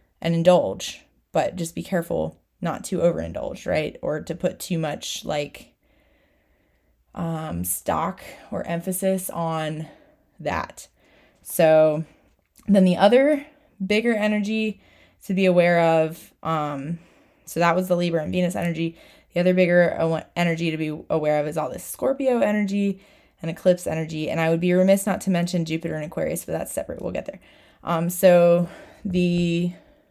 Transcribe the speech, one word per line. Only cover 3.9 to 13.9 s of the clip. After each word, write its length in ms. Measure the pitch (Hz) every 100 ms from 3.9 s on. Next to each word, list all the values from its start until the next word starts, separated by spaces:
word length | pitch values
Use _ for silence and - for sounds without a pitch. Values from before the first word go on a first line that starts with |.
| -
Or 180 | - 156
to 140 | 170
put 240 | 165 180 -
too 200 | - 170
much, 460 | 156 147 - -
like, 500 | - 151 147 - - _ _ _ _ _ _ _ _ _ _ _ _ _ _
um, 500 | - 165 160 156 170
stock 580 | 180 - - 160 170 185 - - -
or 160 | - -
emphasis 640 | 170 180 180 190 190 185
on 560 | - 165 160 156 156 156 - _ _ _ _
that. 480 | 147 85 - - - _ _ _ _ _
So 640 | - - 165 156 156 151 160 _ _ _ _ _ -
then 180 | 196
the 120 | 185 180
other 500 | 202 240 277 294 - _ _ _
bigger 300 | 190